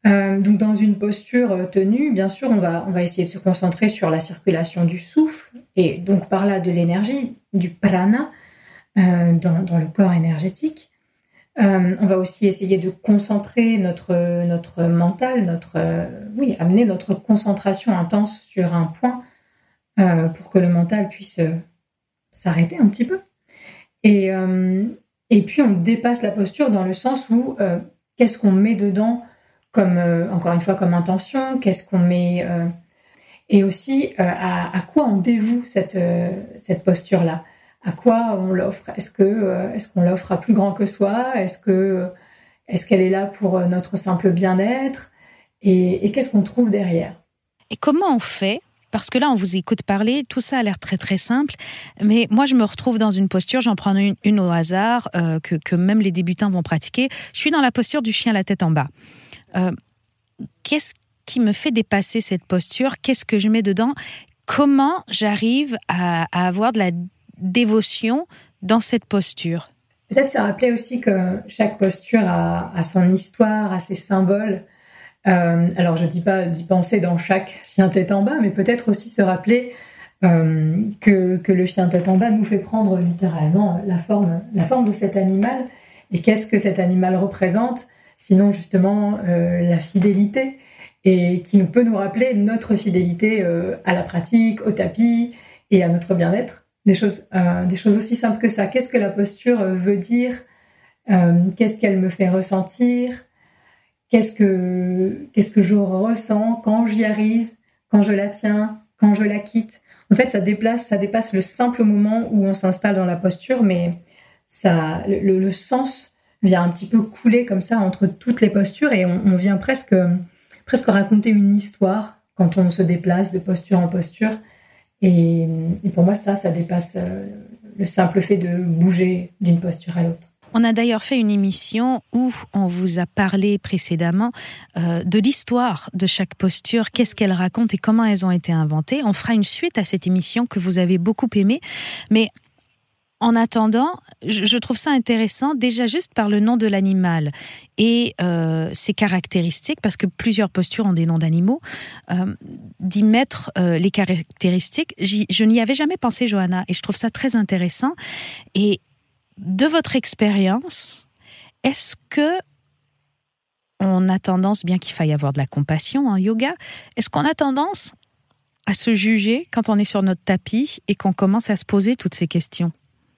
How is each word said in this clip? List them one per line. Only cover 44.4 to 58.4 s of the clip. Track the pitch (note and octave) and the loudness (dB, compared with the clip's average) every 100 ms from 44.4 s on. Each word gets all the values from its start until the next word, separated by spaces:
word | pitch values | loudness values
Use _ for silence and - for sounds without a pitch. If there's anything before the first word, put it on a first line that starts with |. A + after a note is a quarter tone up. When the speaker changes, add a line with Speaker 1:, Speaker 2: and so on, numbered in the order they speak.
| F#3 F#3 G3+ C4 C4+ C4+ - _ _ _ _ _ | 2 2 0 -2 -4 -8 -16 _ _ _ _ _
Speaker 1:
Et, | G3+ F#3 F3+ F#3 G#3 | 2 2 2 0 -2
et | |
qu'est-ce | C4+ B3+ | -2 0
qu'on | G#3 | 0
trouve | G3 - A#3+ | 0 0 0
derrière ? | G3+ F#3 E3 F#3+ - _ _ _ _ _ | 0 0 -2 -4 -12 _ _ _ _ _
Speaker 2:
Et | A3+ | -4
comment | - D4+ F#4+ | 0 2 2
on | B3 | 0
fait ? | - - F#3+ A3+ _ _ _ | -2 -4 -4 -4 _ _ _
Parce | A3 - | -4 -2
que | B3 | 0
là, | D4 | 0
on | |
vous | A#3 F#3 F#3 | 0 0 -2
écoute | - G#3+ | -2 -6
parler, | - G3 G#3+ C4+ B3+ | -2 -2 0 -2 -4
tout | - | -4
ça | - C4+ | -2 -2
a | |
l'air | G#3+ F#3+ | -2 -4
très, | - F#3+ | -6 -6
très | - F#3+ | -2 -2
simple. | - B3 D4 - - - - - | 0 0 -2 -6 -16 -16 -18 -2
Mais | G#3 A3 A3+ | 2 2 2
moi, | G#3+ C#4 | 2 4
je | |
me | C4 | 2
retrouve | G#3 - - A3+ | 2 0 -2 0
dans | A3 | 0
une | F#3+ G3 | 2 0
posture, | F#3+ - C4 | 0 0 0
j'en | A#3+ | 0
prends | G3 G3+ G3 | 0 0 2
une, | G3+ G3 | 0 0
une | G#3 G#3 | 0 2
au | F3+ | 2
hasard, | E3+ D#3+ F#3 A3 A#3+ - F3+ | 0 0 0 0 0 -2 -2
euh, | E3+ D#3+ | -2 -2
que, | - D#3+ | -4 -6
que | - | -2
même | F3 F#3 A3 | 0 2 2
les | G3 | 0
débutants | F3 F3 F3+ G#3 | 0 -4 -2 0
vont | F3+ | -2
pratiquer. | D#3+ E3 - - C4 - - | -2 -4 -4 -2 -4 -4 -14
Je | - | -4
suis | D4+ | 0
dans | D#4+ | 2
la | C4 | 2
posture | A#3+ A#3 D4 | 0 -2 -2
du | A3 | -2
chien | G#3 A#3+ | -2 0
la | G#3 | 0